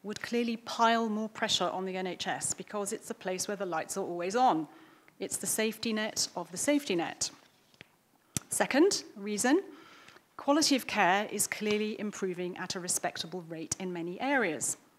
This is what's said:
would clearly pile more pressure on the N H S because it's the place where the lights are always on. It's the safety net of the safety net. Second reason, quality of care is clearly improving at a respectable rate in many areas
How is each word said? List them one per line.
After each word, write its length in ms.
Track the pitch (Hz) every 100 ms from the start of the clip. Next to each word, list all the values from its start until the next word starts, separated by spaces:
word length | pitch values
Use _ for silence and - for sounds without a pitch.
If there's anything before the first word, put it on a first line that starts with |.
would 180 | 196 214
clearly 360 | - 240 233 226
pile 520 | - - 226 226 226
more 200 | 214 220
pressure 400 | - 214 - 180
on 160 | 185 190
the 120 | 185
N 100 | 185
H 200 | 175 196
S 260 | 143 -
because 400 | - 190 208 196
it's 140 | 220 -
the 60 |
place 340 | 220 190 185 -
where 100 | 196
the 80 | 196
lights 320 | 160 - 196
are 60 |
always 320 | 190 175 175 220
on. 320 | 254 320 302 - - - _ _
It's 180 | 196 -
the 100 | 190
safety 440 | - 220 214 233
net 380 | 214 214 - - -
of 140 | 170
the 60 | 180
safety 380 | - 294 - 175
net. 340 | 156 - - - - _ _ _ - _ _ _ _ - -
Second 540 | - 190 269 381 - - -
reason, 440 | 202 208 247 330 392 - - - - - _ -
quality 380 | - 294 311 269
of 120 | -
care 400 | 214 175 196 214
is 140 | 208 -
clearly 540 | - 214 208 214 -
improving 580 | 208 - 190 175 180 185
at 180 | 180 190
a 40 |
respectable 640 | 175 - 175 - 170 180 160
rate 260 | 165 160 -
in 120 | 190
many 280 | 175 165 180
areas 560 | 262 285 196 139 - - _